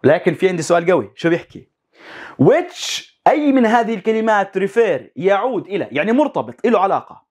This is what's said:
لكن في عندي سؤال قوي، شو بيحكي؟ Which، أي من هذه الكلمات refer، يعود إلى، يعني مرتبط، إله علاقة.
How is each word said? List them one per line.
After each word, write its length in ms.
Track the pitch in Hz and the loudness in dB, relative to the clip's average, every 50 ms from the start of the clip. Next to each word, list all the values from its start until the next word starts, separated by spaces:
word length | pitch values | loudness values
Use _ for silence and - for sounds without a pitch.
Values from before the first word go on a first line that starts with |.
| - | 4
لكن 300 | 131 151 175 - 180 160 | 4 2 4 0 -2 -2
في 140 | - 180 185 | 0 -2 -2
عندي 140 | 180 170 | -2 -2
سؤال 280 | 151 - 170 170 170 165 | 0 0 0 0 2 2
قوي، 200 | 185 151 110 98 _ | 0 0 0 -6 _
شو 140 | - - 170 | -4 -2 -2
بيحكي؟ 400 | 170 165 - _ - - - _ _ _ _ _ _ _ - - - - - - - - | -2 -2 -6 _ -20 -20 -20 _ _ _ _ _ _ _ -20 -20 -20 -20 -20 -20 -2 2
Which، 600 | 135 175 262 330 359 349 - - - - - - - _ _ _ _ | 4 4 4 4 0 -4 -10 -12 -10 -8 -8 -10 -12 _ _ _ _
أي 260 | 247 262 311 294 285 | 2 2 2 2 2
من 140 | 269 262 233 | 2 2 2
هذه 280 | 214 226 240 226 208 226 | 4 2 2 0 0 -4
الكلمات 640 | 202 - 226 220 220 220 226 214 202 196 196 - 190 | -4 -2 -2 -2 0 0 0 0 0 0 -2 -4 -4
refer، 420 | 196 196 - 233 233 202 156 127 104 - _ | -4 -2 0 0 2 2 0 -4 -6 -12 _
يعود 500 | - 170 190 196 196 214 262 247 180 - | -2 0 0 0 2 0 -2 -4 -4 -6
إلى، 220 | - 196 185 127 - | -6 -6 -6 -6 -4
يعني 200 | 113 143 156 208 | -4 -4 -2 0
مرتبط، 540 | 226 269 302 269 - 160 120 110 - _ - | 2 0 0 0 -2 -6 -8 -8 -12 _ 0
إله 120 | 233 226 190 | 0 2 2
علاقة. 460 | 185 196 170 127 - - - - _ _ | 2 0 0 -2 -4 -10 -20 -20 _ _